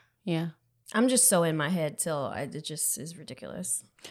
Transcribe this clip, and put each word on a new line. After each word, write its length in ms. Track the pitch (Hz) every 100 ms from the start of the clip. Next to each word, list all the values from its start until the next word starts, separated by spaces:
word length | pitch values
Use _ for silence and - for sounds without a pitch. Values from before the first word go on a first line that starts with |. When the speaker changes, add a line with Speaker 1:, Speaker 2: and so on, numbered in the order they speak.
| _ _
Speaker 1:
Yeah. 240 | - 165 170 - _ _ -
Speaker 2:
I'm 140 | 214 247
just 220 | 254 -
so 140 | 185
in 120 | 165 156
my 140 | 147
head 300 | 180 151 -
till 180 | 175 147 123
I, 160 | 101 139
it 140 | 151 151
just 320 | 151 - -
is 200 | 160 165
ridiculous. 640 | 156 - 67 - 185 - - _ -